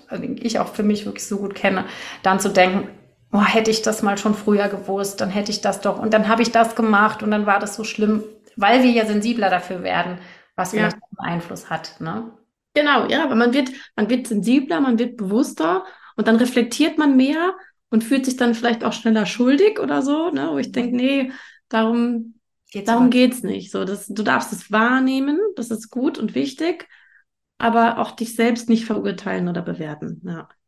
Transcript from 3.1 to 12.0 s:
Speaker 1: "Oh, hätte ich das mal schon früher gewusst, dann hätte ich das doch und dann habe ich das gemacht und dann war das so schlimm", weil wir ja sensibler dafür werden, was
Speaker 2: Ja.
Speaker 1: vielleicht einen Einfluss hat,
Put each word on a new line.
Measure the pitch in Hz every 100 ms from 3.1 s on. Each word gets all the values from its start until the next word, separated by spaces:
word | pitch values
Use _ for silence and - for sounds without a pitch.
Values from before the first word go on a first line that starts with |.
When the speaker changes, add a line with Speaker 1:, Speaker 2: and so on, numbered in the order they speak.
| _ -
Speaker 1:
"Oh, | 202
hätte | 190 226 220
ich | 220
das | 220 214
mal | 202 202
schon | 214
früher | 208 - 202 202
gewusst, | 190 - 196 196 -
dann | 202
hätte | 202 202
ich | 208
das | 208 190
doch | 208 -
und | 220 220
dann | 196
habe | 226
ich | 233
das | 233 226 226
gemacht | 220 202 214 -
und | 214
dann | 214 208
war | 202
das | 208 -
so |
schlimm", | 214 - 208 214 - - _ -
weil | 196 254
wir | 254
ja | 233 214
sensibler | 208 220 226 196
dafür | 180 - 185
werden, | 180 175 175 180 - - _ -
was | 180
Speaker 2:
Ja. | 214 214
Speaker 1:
vielleicht | - - -
einen | -
Einfluss | 170 170 175 -
hat, | 160 - -